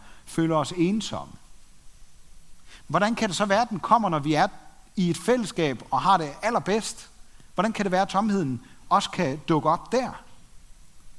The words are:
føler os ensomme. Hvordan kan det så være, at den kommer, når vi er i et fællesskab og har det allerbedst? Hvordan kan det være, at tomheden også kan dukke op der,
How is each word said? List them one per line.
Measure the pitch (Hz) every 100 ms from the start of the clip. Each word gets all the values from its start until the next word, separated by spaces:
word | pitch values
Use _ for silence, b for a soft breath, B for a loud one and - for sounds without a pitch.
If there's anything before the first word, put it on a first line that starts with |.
| B B -
føler | - 165 156
os | 135 180
ensomme. | 175 214 - - 71 - - - - - - - - - - - - - B B -
Hvordan | 160 208 233
kan | 220
det | 165
så | 208
være, | 196
at | 247
den | 190
kommer, | - 233 202
når | 156
vi | 147
er | 151 208 - - - - -
i | 175
et | 156
fællesskab | 208 247 196 - 151 120 -
og | 131
har | 170 190
det | 151 139
allerbedst? | 208 233 170 214 - - - - b b b
Hvordan | - 214
kan | 208 196
det |
være, | 185
at | 196
tomheden | 190 214 196 143 120 B B -
også | 190 -
kan | - 156 147
dukke | - 156 151
op | 170 -
der, | 240 233 - - - - - - - - - -